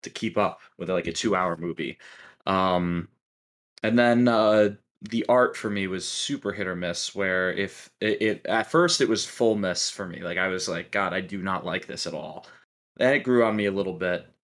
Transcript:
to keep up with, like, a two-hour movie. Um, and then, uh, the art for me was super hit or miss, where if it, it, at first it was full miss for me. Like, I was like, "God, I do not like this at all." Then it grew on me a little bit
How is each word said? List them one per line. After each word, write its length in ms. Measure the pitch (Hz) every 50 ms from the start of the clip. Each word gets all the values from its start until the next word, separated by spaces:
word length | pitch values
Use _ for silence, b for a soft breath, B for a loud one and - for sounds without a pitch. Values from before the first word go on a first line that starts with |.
| -
to 60 | -
keep 280 | _ - 113 110 -
up 240 | 113 101 90 - B B B B
with, 120 | - 87 82
like, 180 | 92 87 85
a 40 | 85 82
two-hour 440 | - - 110 98 92 92 90 85
movie. 400 | 80 85 87 80 - 78 65 - B B B B B B B B B _
Um, 600 | - 95 95 95 92 92 90 87 87 87 87 85 - _ _ _ _ _ _ _ _ _ _ _ _ _ - -
and 140 | 110 117 120
then, 280 | 120 120 120 120 123
uh, 420 | 123 117 110 110 107 107 107 104 101 101 - _ _ _ _ -
the 200 | 104 117 117 - -
art 260 | 120 127 127 - -
for 140 | - - 110
me 160 | 101 101 98
was 200 | 92 92 92 85
super 440 | - - - - - 143 - - 101
hit 140 | 95 101 98
or 100 | 92 90
miss, 380 | 87 90 85 87 - - - -
where 380 | 98 98 95 92 92 92 92 -
if 380 | - 98 92 - - - - _ _
it, 200 | 107 110 - -
it, 240 | 107 110 98 - _
at 240 | - 101 113 104 -
first 300 | - 165 175 170 - -
it 80 | 139 -
was 140 | 110 104 -
full 300 | - - - 123 113 107
miss 320 | 104 98 90 87 - - -
for 180 | - - 98
me. 140 | 90 82 - 87
Like, 160 | 87 90 90
I 80 | 92
was 200 | 95 92 92 -
like, 220 | - 85 85 87 -
"God, 240 | - 101 98 92 87
I 80 | 95
do 220 | 95 85 101 98 90
not 200 | 95 95 90 -
like 200 | 90 82 95 -
this 220 | - 71 - -
at 60 | 85 82
all." 320 | 76 78 80 - - B B B B B _ _ _ _ _ _
Then 160 | - - 127 143
it 60 | 143
grew 260 | - 127 123 120 117
on 100 | 110 107
me 100 | 104 104
a 60 | 101
little 220 | 95 98 98 95 87
bit 320 | 87 92 90 90 - - - _ _